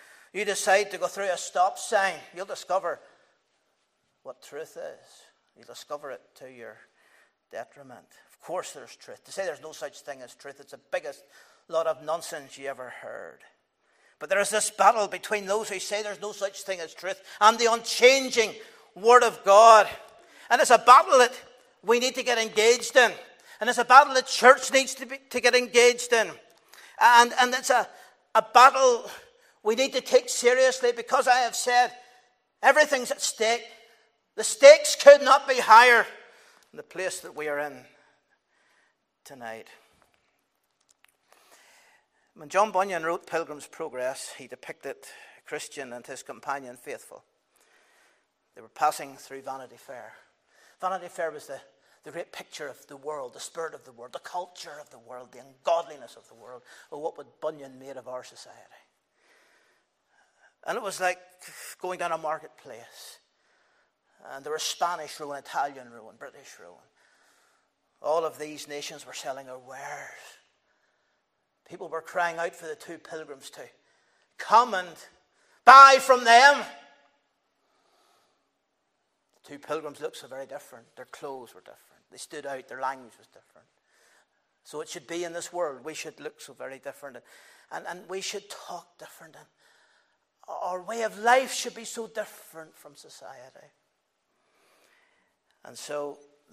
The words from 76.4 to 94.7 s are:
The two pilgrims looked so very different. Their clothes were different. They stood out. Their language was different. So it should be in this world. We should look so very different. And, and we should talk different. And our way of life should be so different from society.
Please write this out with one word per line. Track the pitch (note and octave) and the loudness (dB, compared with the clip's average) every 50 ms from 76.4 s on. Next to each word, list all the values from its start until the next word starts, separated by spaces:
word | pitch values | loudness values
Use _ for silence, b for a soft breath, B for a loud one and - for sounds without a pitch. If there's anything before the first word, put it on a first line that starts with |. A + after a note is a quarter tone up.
| C4+ C#4+ C#4+ B3 G3+ - - - - - _ _ _ _ _ _ _ _ _ _ _ _ _ _ _ _ _ _ _ _ _ _ _ _ _ _ _ _ _ _ _ _ _ _ _ _ _ _ _ _ _ _ _ _ _ _ _ _ _ _ _ | 8 8 6 4 -2 -10 -16 -20 -20 -20 _ _ _ _ _ _ _ _ _ _ _ _ _ _ _ _ _ _ _ _ _ _ _ _ _ _ _ _ _ _ _ _ _ _ _ _ _ _ _ _ _ _ _ _ _ _ _ _ _ _ _
The | - | -20
two | C#3+ C#3+ | -20 -20
pilgrims | - - D3 D#3+ D3 D3 C#3 - | -12 -10 -10 -10 -10 -14 -16 -12
looked | D3+ D#3+ - | -14 -14 -14
so | - D3 | -14 -20
very | A#2+ C3 C3+ C3+ | -18 -16 -16 -16
different. | A#2+ C3+ C#3+ - - C3 A#2 A#2 B2 _ | -16 -18 -20 -20 -20 -20 -20 _ _ _
Their | - B2 | -20 -20
clothes | - - - D3+ C#3+ C3+ C3 A#2+ A2 - | -20 -20 -18 -16 -16 -16 -16 -18 -20 -20
were | F#2 | -20
different. | _ - - _ _ _ _ _ _ _ | _ -20 -20 _ _ _ _ _ _ _
They | G2 | -20
stood | - - - E3 D3 C#3 | -20 -20 -18 -18 -16 -14
out. | C#3 C#3 C3 B2+ | -14 -14 -14 -16
Their | - B2 C3 | -18 -14 -10
language | C3 C3 C3+ C3 B2 A2 _ | -8 -8 -10 -10 -18 -20 _
was | _ A2 | _ _
different. | _ _ G2+ _ _ _ _ A#2 _ _ _ _ _ _ _ _ _ _ _ _ _ _ _ _ _ _ _ _ | _ _ -20 _ _ _ _ _ _ _ _ _ _ _ _ _ _ _ _ _ _ _ _ _ _ _ _ _
So | - - D3+ | -18 -16 -16
it | D#3+ - | -14 -14
should | - F3+ C3+ | -16 -18 -16
be | - E3 E3+ F3 | -14 -12 -10 -10
in | E3 E3 | -10 -12
this | F3 E3 - | -14 -14 -12
world. | F3 F3 F3 D3 C3+ B2+ - | -8 -6 -6 -6 -8 -12 -16
We | D#3 D3+ | -16 -14
should | - - D#3+ - - | -14 -16 -16 -18 -16
look | C#3+ D3+ - - | -18 -18 -18 -18
so | - - B2+ | -20 -20 -20
very | - C3 C3 C3+ C3 | -18 -18 -18 -18 -16
different. | - C#3 B2+ - D3 C#3 B2 A#2+ _ b b b b b b b b b | -18 -18 -18 -16 -20 -20 -20 -20 _ b b b b b b b b b
And, | C#3 D#3+ - | -16 -14 -14
and | - F3 F3+ - | -14 -16 -16 -14
we | - F#3 G3 | -14 -12 -12
should | F#3+ - G#3 G3 - - | -10 -10 -12 -12 -14 -16
talk | - - - - F#3 E3+ - _ _ - | -20 -20 -18 -18 -18 -18 -20 _ _ -20
different. | D#3 - - - E3+ D#3+ C#3 | -20 -20 -20 -20 -20 -20 _
And | - D#3 _ _ _ _ _ _ _ _ _ _ _ _ _ _ _ _ _ _ _ - | -20 -20 _ _ _ _ _ _ _ _ _ _ _ _ _ _ _ _ _ _ _ -20
our | - E3 - - F3+ F#3 F#3 | -16 -12 -10 -8 -8 -8 -10
way | F3+ F#3 A3+ A#3 A3 | -10 -10 -8 -6 -6
of | G#3 F#3 | -6 -6
life | G3+ G#3+ A#3+ B3 C4+ C4 - - | -2 2 4 4 4 2 -2 -8
should | - - A#3+ - | -10 -10 -10 -12
be | A#3 A3+ | -14 -16
so | - - A#3+ A3+ | -14 -12 -12 -14
different | - - A3 G3+ - - - - - D#3+ D#3+ D#3+ D#3 _ | -12 -12 -14 -14 -14 -16 -20 -20 -20 -20 -20 -20 -20 _
from | _ - D3 C#3+ | _ -20 -20 -20
society. | - - - - - C3+ - C3+ B2+ B2+ C3 _ - D3 D3 _ _ _ _ _ _ _ _ _ _ _ _ _ _ _ _ _ _ _ _ | -20 -20 -20 -20 -20 -20 -20 -20 -20 -20 -20 _ -20 -20 _ _ _ _ _ _ _ _ _ _ _ _ _ _ _ _ _ _ _ _ _